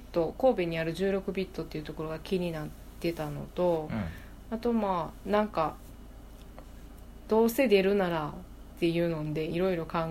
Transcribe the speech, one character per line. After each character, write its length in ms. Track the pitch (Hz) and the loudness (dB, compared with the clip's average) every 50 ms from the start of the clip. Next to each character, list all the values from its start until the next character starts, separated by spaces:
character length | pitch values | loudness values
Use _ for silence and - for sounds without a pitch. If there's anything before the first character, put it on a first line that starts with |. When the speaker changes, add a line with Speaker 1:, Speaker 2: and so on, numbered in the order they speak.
| - - | -2 -2
Speaker 1:
ト、 240 | - 170 160 160 - - | 0 2 2 2 2 4
神 180 | - 262 233 190 | 4 6 6 6
戸 40 | 175 | 2
に 140 | 170 165 165 | 0 0 0
あ 60 | 160 | 0
る 100 | 165 165 | 0 0
十 180 | 170 190 196 | 0 2 2
六 200 | 196 196 190 202 | 2 2 0 -2
ビ 120 | 185 190 185 | -2 -2 -4
ッ 20 | |
ト 180 | 185 - - 160 | -4 -4 -6 -6
っ 20 | |
て 120 | - - 156 | -6 -6 -8
い 40 | |
う 20 | 151 | -8
と 100 | - 151 | -8 -8
こ 100 | 156 160 | -8 -6
ろ 60 | 156 | -6
が 100 | 160 160 | -6 -8
気 200 | - - 196 180 | -4 0 0 0
に 120 | 175 175 | 0 0
な 140 | 160 156 151 | -2 -4 -6
っ 20 | 151 - - - - - - | -6 -8 -12 -16 -16 -10 -4
て 120 | - 170 170 | -2 -2 -2
た 160 | 165 151 151 | -2 -4 -4
の 180 | 147 147 143 143 - | -4 -6 -8 -6 -2
と、 340 | - 180 180 170 160 151 151 | 2 2 4 4 2 0 -2
Speaker 2:
う 20 | - | -2
ん。 640 | - 95 82 82 - - - - - - - 226 | -2 -4 -4 -6 -8 -12 -14 -16 -16 -10 -8 -6
Speaker 1:
あ 40 | 226 | -2
と、 140 | - 240 233 | 0 2 2
ま 380 | 226 208 196 185 175 156 - - - - | 2 2 2 2 0 -2 -4 -6 -8 -2
あ、 40 | 196 | 2
な 140 | 202 208 214 | 4 4 4
ん 40 | 208 | 2
か、 280 | - 170 156 - - - - - - - - - - - - - - - - - - - - - - - - - - - - - - - - - | 2 2 0 0 0 -4 -12 -16 -16 -16 -16 -16 -16 -16 -16 -16 -16 -16 -16 -16 -16 -16 -16 -16 -16 -16 -16 -16 -16 -16 -16 -16 -18 -16 -2 2
ど 160 | 214 220 226 | 6 6 6
う 40 | 233 | 6
せ 180 | 226 - 277 233 | 6 4 6 8
出 140 | 202 196 | 8 8
る 140 | 185 190 202 | 8 6 4
な 140 | 202 185 175 | 4 4 2
ら 180 | 170 160 151 147 | 2 0 -2 -2
っ 520 | 143 180 185 - - - - - - - | -6 -8 -12 -14 -14 -16 -16 -16 -4 0
て 80 | 175 165 | 0 2
い 120 | 165 170 | 4 4
う 100 | 170 170 | 2 2
の 240 | 165 156 151 156 151 | 0 0 -2 -2 -2
で、 120 | 156 156 | -2 -2
い 120 | 151 - 170 | -2 0 0
ろ 140 | 185 190 | 2 2
い 40 | 180 | 2
ろ 100 | 165 160 | 0 -2
考 140 | 156 - 175 165 165 | -2 -2 -2 -2 -2